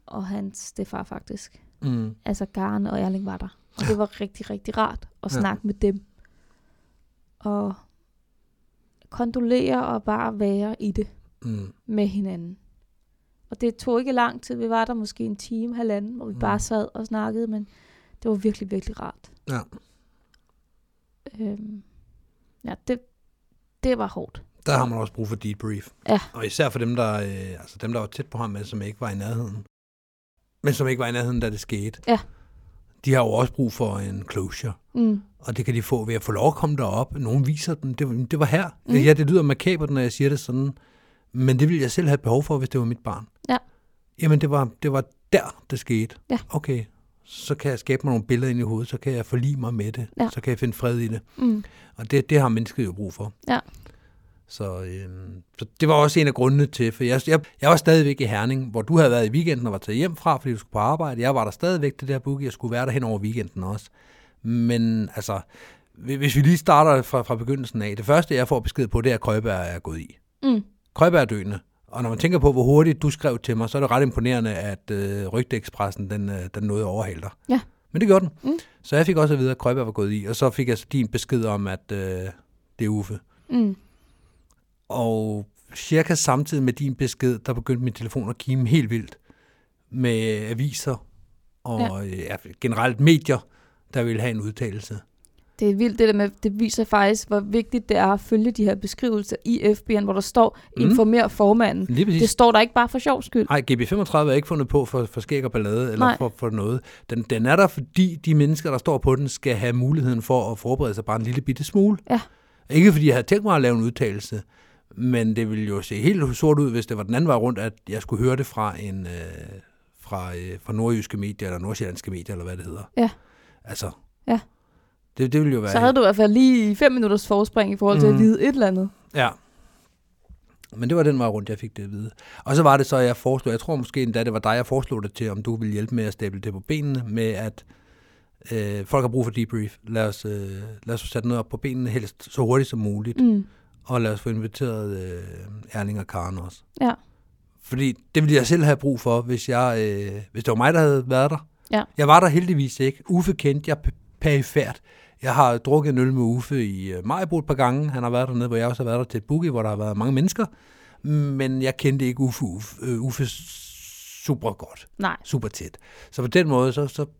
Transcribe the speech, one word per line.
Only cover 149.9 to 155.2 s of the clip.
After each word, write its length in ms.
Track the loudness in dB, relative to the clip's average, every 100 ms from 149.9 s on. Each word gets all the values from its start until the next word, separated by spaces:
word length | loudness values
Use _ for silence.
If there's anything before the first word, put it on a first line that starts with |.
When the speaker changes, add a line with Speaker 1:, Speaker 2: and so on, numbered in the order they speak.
| -2 -6 -8 -10
Speaker 2:
hvis 120 | -6
det 60 | -2
var 60 | 2
mig, 180 | 4
der 60 | 6
havde 240 | 6 4 2
været 200 | 2 2
der. 160 | 0 -8 _ -4
Speaker 1:
Ja. 120 | -2 -2 2
Speaker 2:
Jeg 100 | 8
var 120 | 10
der 80 | 8
heldigvis 520 | 4 2 2 0 0
ikke. 220 | -2 -2 0
Uffe 240 | 0 2
kendte 360 | 0 0 0 -2
jeg 100 | -2
p-, 120 | -2 -4 _ -2
perifært. 600 | 2 2 2 0 -2 -4 _ -20 _ _